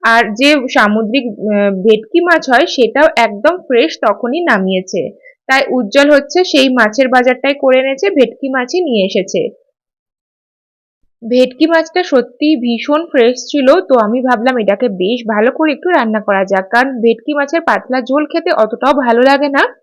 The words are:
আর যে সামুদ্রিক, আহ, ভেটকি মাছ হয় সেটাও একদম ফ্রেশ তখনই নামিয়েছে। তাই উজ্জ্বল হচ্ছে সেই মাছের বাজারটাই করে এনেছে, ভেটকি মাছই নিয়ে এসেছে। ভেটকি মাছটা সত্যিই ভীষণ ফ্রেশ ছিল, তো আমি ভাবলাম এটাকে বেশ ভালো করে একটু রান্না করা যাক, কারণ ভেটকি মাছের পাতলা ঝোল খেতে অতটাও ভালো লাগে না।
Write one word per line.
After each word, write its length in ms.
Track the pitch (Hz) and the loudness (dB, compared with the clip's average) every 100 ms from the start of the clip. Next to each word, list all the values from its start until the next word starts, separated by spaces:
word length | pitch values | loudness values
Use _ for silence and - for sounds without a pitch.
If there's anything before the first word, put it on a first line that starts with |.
| 339 | 2
আর 80 | 226 226 214 | 2 0 0
যে 120 | 277 294 254 269 | 2 2 0 0
সামুদ্রিক, 480 | 214 214 220 262 240 | 2 0 0 -2 -4
আহ, 420 | 208 208 208 202 190 | -8 -4 0 0 0
ভেটকি 360 | 196 214 - 339 359 | 0 0 0 -2 2
মাছ 140 | 330 302 | 0 2
হয় 140 | 247 349 | 0 0
সেটাও 340 | - 226 262 311 - 226 | 0 0 2 2 2 -2
একদম 280 | 202 285 359 - | 0 -2 -2 -2
ফ্রেশ 240 | 240 311 - 226 | 0 0 -2 -2
তখনই 340 | 202 240 302 339 | -2 -4 -4 -2
নামিয়েছে। 520 | 220 190 190 185 185 - - - _ - | 0 0 -2 -4 -6 -6 -10 -20 _ -2
তাই 140 | 269 - 254 | -2 0 -2
উজ্জ্বল 320 | 208 277 285 | 0 2 4
হচ্ছে 240 | 285 285 349 359 | 4 2 -2 0
সেই 160 | 302 269 254 | 2 2 2
মাছের 300 | 214 214 262 | 0 0 0
বাজারটাই 420 | 254 247 247 269 285 | 2 2 0 -2 0
করে 140 | 269 262 | 2 2
এনেছে, 240 | 262 269 392 320 | 0 -2 -2 2
ভেটকি 300 | 233 - 269 | 0 0 -6
মাছই 260 | 262 247 349 339 | -4 -4 -4 -2
নিয়ে 180 | 226 190 | 0 0
এসেছে। 320 | 208 190 185 - - _ _ _ _ _ _ _ _ _ _ _ _ _ _ _ _ | -2 -4 -4 -6 -8 _ _ _ _ _ _ _ _ _ _ _ _ _ _ _ _
ভেটকি 440 | 233 247 254 254 311 | -2 0 0 2 0
মাছটা 280 | 330 320 359 359 | 2 0 -4 0
সত্যিই 440 | 269 240 - 302 302 | 0 -2 -2 0 0
ভীষণ 360 | 240 233 254 294 339 | -2 -4 -2 -2 -2
ফ্রেশ 240 | 285 233 254 - | 2 2 0 -4
ছিল, 180 | 294 262 320 370 | 0 4 2 4
তো 60 | 254 208 | 0 2
আমি 120 | 240 254 | -2 0
ভাবলাম 260 | 240 240 254 | 0 0 -2
এটাকে 240 | 202 202 247 185 | -2 0 -2 -2
বেশ 160 | 180 240 226 | -4 -4 -4
ভালো 180 | 214 226 254 | 0 0 0
করে 140 | 311 269 | -2 -2
একটু 120 | 359 339 | 0 0
রান্না 240 | 226 214 208 | 0 -4 -2
করা 160 | 196 190 | -2 0
যাক, 160 | 196 190 | -2 0
কারণ 180 | 233 262 254 | 0 0 0
ভেটকি 280 | 226 233 - 294 | 0 0 -4 -4
মাছের 240 | 285 330 330 | -2 -2 -2
পাতলা 300 | 208 - 254 254 | -4 -2 -6 -2
ঝোল 140 | 269 302 | -2 -2
খেতে 180 | 339 339 - | -4 -2 0
অতটাও 320 | 214 220 254 294 | 0 0 0 0
ভালো 160 | 247 233 262 | 2 2 4
লাগে 180 | 277 285 277 | 2 0 0
না। 60 | 440 - | -2 -4